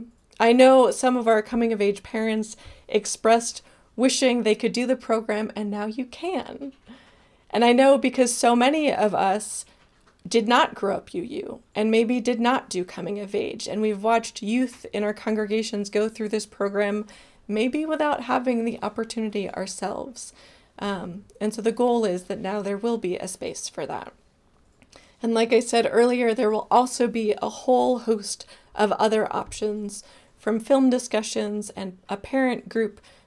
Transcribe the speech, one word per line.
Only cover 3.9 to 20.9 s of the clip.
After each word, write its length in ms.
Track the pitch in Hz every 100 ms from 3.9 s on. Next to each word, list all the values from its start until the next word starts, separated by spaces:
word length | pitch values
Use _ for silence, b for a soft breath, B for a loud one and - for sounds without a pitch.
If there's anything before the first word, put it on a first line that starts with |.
wishing 480 | - 262 254 262 240
they 120 | 214
could 180 | 214 233
do 140 | 180 247
the 100 | 254
program, 560 | - 226 226 208 214
and 160 | - 208
now 140 | 208
you 220 | 208 220 254
can. 640 | - 339 370 - - 277 269 B B B B B B _
And 120 | 214
I 120 | 233
know 240 | 247 269 277
because 340 | 262 262 247
so 240 | 240 240 240
many 340 | 254 311 294
of 240 | - 214
us 520 | 175 196 202 214 - - b b b b _ 180
did 220 | 233 220
not 260 | 247 330
grow 220 | - 196 190
up 160 | -
U 100 | 185
U 400 | 233 - - - _
and 160 | - 220
maybe 280 | 220 233 247
did 220 | 240 233
not 300 | 233 269 -
do 160 | 185 180
coming 340 | - 175 202
of 140 | 202
age, 340 | 202 - 220 -
and 140 | 202
we've 200 | 214 202
watched 380 | 214 226 226 -
youth 460 | 202 240 254 - -
in 100 | 208
our 80 | 208
congregations 800 | 214 - 214 208 220 220 202 202
go 180 | 208 220
through 220 | 220 214
this 160 | 214 -
program 600 | - 202 202 208 208 208 B B B -
maybe 380 | 208 254 302
without 380 | 311 311 302 294
having 420 | 240 254 247 233
the 140 | 233 233
opportunity 680 | 208 214 226 - 220 208 190
ourselves. 800 | - 196 - 190 - - 240 - b b b b -
Um, 480 | 202